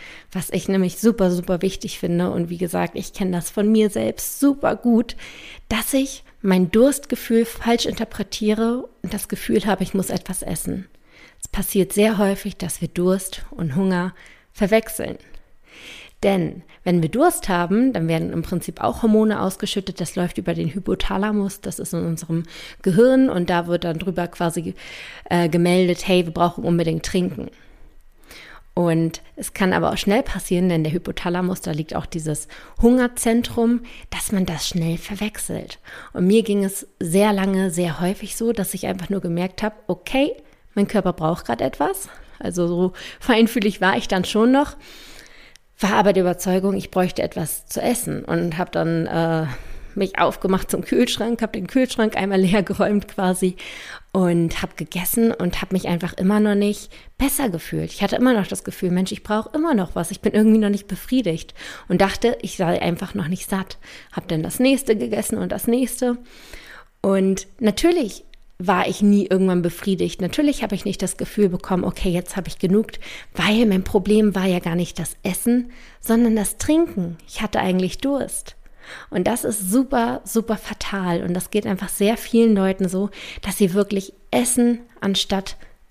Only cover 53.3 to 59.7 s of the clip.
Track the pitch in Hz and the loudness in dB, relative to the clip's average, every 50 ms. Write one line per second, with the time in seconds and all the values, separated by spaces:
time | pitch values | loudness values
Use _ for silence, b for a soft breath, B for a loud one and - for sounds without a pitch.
53.3 | 185 185 190 185 180 B B B B B B B B B B B _ 196 185 175 | 0 2 0 -2 -2 B B B B B B B B B B B _ 0 2 2
54.3 | 175 170 170 165 - - - - - - 160 - - 180 180 - - 233 226 226 | 4 2 2 0 -2 -4 -6 -8 -6 -10 -12 -6 -6 -4 -4 -2 2 2 2 2
55.3 | - - 180 180 - - - - 190 185 - - 175 170 185 170 - - 185 185 | 2 0 -2 -2 -2 -4 -4 -2 -2 -2 0 0 -2 -2 -2 -6 -4 0 2 2
56.3 | 208 214 214 214 202 202 202 208 208 - - - B B B B B _ 254 277 | 4 4 4 4 4 2 2 0 -2 -4 -8 -18 B B B B B _ 0 0
57.3 | - - 285 233 170 160 - - - 156 160 160 - - 202 196 - - 247 254 | 0 0 -2 -2 -2 -4 -6 -6 -4 -4 -4 -6 -4 -2 -2 0 2 2 4 4
58.3 | 254 214 185 - 202 - - - - - - 180 175 180 190 185 - - - - | 4 2 0 -2 -6 -8 -8 -10 -8 -4 -2 0 0 0 0 -2 -6 -10 -4 -2
59.3 | 208 214 220 - - 302 311 339 | -2 -2 -2 -4 -2 -2 0 2